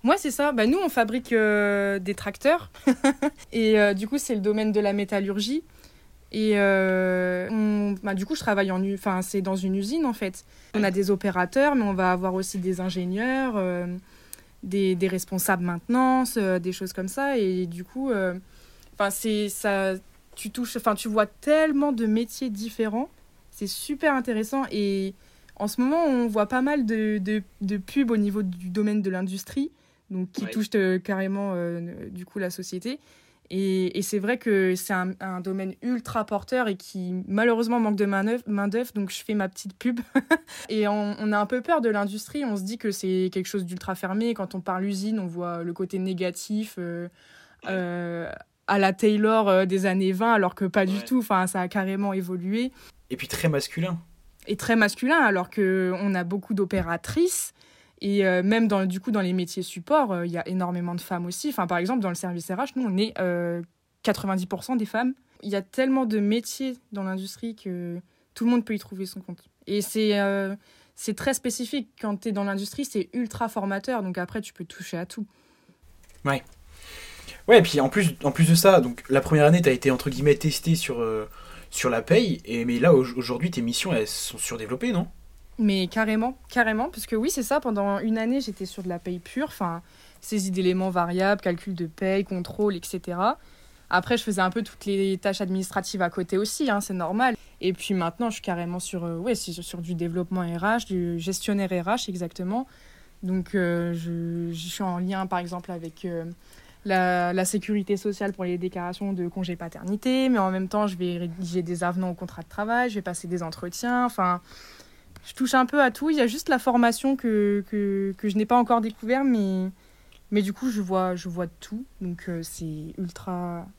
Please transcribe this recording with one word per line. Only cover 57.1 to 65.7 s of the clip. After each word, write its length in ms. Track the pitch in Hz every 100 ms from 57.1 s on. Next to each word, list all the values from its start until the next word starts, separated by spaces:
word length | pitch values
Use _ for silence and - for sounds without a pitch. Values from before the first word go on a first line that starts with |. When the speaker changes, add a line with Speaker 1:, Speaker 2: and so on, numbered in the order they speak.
| 311 359 - - _ _ _ _ _
Speaker 1:
Et, 220 | 202 202
euh, 180 | 190 180
même 240 | 190 226 226
dans, 200 | 202 190
du 120 | 185
coup, 120 | 220
dans 100 | 208
les 140 | 180
métiers 280 | 185 175 -
supports, 500 | 180 - 170 302 247
euh, 120 | 180
il 80 | 170
y 60 | 170
a 100 | -
énormément 460 | 185 180 180 175
de 80 | 175
femmes 240 | - 175 175
aussi. 240 | 180 294
Enfin, 160 | 262 175
par 100 | 175
exemple, 240 | 185 254
dans 80 | 190
le 60 |
service 320 | 175 185 175 165
R 40 |
H, 160 | 185 269 262
nous, 100 | 240
on 80 | 190
est, 160 | 220 -
euh, 400 | 185 175 175 170 170 _ _ _
quatre-vingt-dix 440 | - 196 196 190 180
pour 180 | 190
cent 100 | -
des 120 | 247 208
femmes. 260 | 220 254 269 _ _
Il 80 | 208
y 40 |
a 60 | 202
tellement 460 | 190